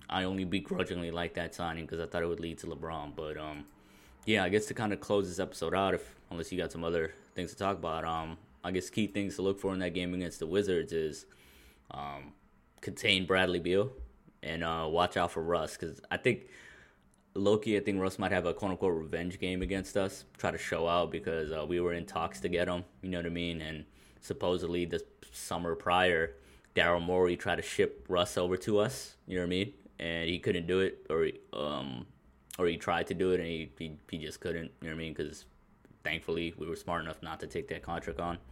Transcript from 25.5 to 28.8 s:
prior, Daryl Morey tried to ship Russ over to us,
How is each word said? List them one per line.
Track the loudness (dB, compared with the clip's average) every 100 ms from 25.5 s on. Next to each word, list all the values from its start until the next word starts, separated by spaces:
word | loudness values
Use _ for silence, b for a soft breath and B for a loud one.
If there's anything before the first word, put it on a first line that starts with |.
| -2 -2 0
prior, | 4 6 6 4 2 -4 B B B 2
Daryl | 4 4
Morey | 4 6 6 4
tried | 0 -2
to |
ship | 0 2 2 0 0
Russ | 2 2 2
over | 2 0
to | 2
us, | 4